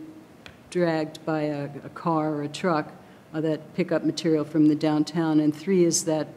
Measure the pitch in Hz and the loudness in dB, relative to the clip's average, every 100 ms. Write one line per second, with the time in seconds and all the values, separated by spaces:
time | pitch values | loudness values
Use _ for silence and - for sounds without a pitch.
0 | - - - - - - - 180 170 160 | -16 -20 -20 -20 -20 -20 -6 0 0 0
1 | 151 - - 156 151 143 143 143 - - | -4 -6 -4 -2 -2 -4 -6 -10 -14 -6
2 | 175 156 156 147 147 147 185 156 - - | -2 0 0 -2 -6 -2 0 0 -2 -12
3 | - - - 160 156 151 - - 180 156 | -20 -20 -10 -4 -2 -2 -4 -6 0 0
4 | 156 160 170 156 147 156 151 151 156 151 | 0 0 0 0 2 4 4 4 2 2
5 | 151 170 160 156 151 - 196 185 170 156 | 0 -2 2 2 2 0 0 4 4 2
6 | 160 156 147 | 0 -2 -4